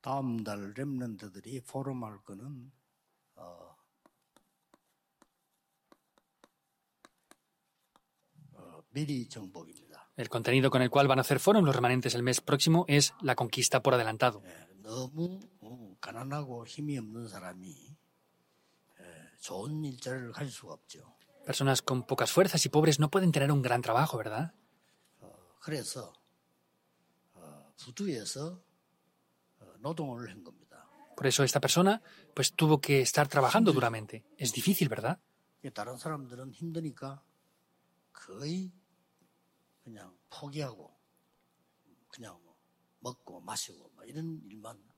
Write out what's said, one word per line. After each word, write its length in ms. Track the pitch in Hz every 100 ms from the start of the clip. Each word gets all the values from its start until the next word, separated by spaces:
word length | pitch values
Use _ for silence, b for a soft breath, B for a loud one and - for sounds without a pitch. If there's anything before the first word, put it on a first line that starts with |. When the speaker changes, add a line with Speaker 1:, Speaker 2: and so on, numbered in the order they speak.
Speaker 1:
다음 400 | 131 139 131 117
달 320 | 107 104 101 107
렘넌트들이 840 | 139 131 120 101 104 92 113 131
포럼할 560 | - 135 139 127 110 101
거는, 460 | - 98 131 135 127 _ _ _ _ _ _ -
어, 400 | 87 87 87 _ _ _ _ _ _ _ _ _ _ _ _ _ _ _ _ _ _ _ _ _ _ _ _ _ _ _ _ _ _ _ _ _ - _ _ - _ _ _ _ _ _ _ _ _ _ -
어, 280 | - 87 80 _
미리 380 | 127 147 135 113
정복입니다. 840 | - 95 - - - - - - -
Speaker 2:
El 120 | 113
contenido 420 | 120 113 127 131
con 120 | 131
el 80 | 123
cual 160 | 143 139
van 100 | 131
a 40 |
hacer 160 | - 127
forum 240 | - 214
los 100 | 156
remanentes 400 | 127 123 127 123
el 80 | 120
mes 180 | 127 120
próximo 440 | - 147 160 165 170
es 260 | 143 143 -
la 120 | 139 123
conquista 440 | 120 - 117 131
por 140 | 135
adelantado. 480 | 123 110 110 127 104
Speaker 1:
예, 220 | - - - 95
너무, 580 | 107 120 131 151 175 190 226 _
어, 360 | 107 123 107 92
가난하고 680 | - 110 131 147 139 120 113
힘이 320 | - 147 139
없는 300 | 110 113 117
사람이, 680 | 101 92 90 92 76 - 151 _ _ _ _ _ _ _ _ _ _
예, 300 | 90 82 80 _
좋은 440 | - 90 120 156
일자리를 480 | 147 123 - 131 120
가질 180 | - 143
수가 240 | - 104
없죠. 420 | - _ - - _ _ _ -
Speaker 2:
Personas 340 | - 139 127
con 220 | - 127 -
pocas 240 | 131 117
fuerzas 320 | - 190 160 139
y 20 |
pobres 280 | 151 156 143
no 80 | 147
pueden 220 | 196 180
tener 180 | 156 139
un 100 | 143
gran 200 | 123 120
trabajo, 360 | 120 117 131 117
¿verdad? 340 | 107 110 165 _ _ _ _ _ _ _
Speaker 1:
어, 120 | - - _ _
그래서, 520 | - 151 107 131 98 _ _ _ _ _ _ _ _ _ _ _ _
어, 380 | 92 78 73 73 _
부두에서, 840 | - 120 202 127 101 135 156 180 _ _ _ _ _ _ _ _ _ _
어, 140 | 92 -
노동을 500 | 127 165 147 120 113
한 140 | 92
겁니다. 420 | 85 - _ - - - - -
Speaker 2:
Por 100 | 135
eso 160 | -
esta 160 | 135 -
persona, 400 | - 170 190 220 B B B
pues, 180 | - 131
tuvo 280 | - 156 151
que 200 | 143 139
estar 260 | 123 - 143
trabajando 440 | 147 127 214 220
Speaker 1:
힘들죠. 20 |
Speaker 2:
duramente. 500 | 143 117 113 107 110 _ -
Es 140 | 127
difícil, 360 | 120 180 202 139
¿verdad? 300 | 104 110 185 _ _ _ _
Speaker 1:
이게 80 | 139
다른 260 | - 104 127
사람들은 560 | 156 151 127 123 135
힘드니까 720 | - 170 160 160 120 135 139 _ _ _ _ _ _ _ _ _
거의 580 | - - 98 143 180 185 - _ _ _ _ _ _ _ _ _ _
그냥 340 | 123 107 92 90 _
포기하고, 680 | - 147 143 135 110 - _ _ _ _ _ _ _ _ _ _ _ _
그냥 300 | - 110 87
뭐 100 | _ _ _ _ _ _
먹고 400 | 123 127 - 90
마시고 500 | 85 - - 90 - _
막 120 | 113
이런 320 | 147 165 160 98
일만 320 | 107 107 104 _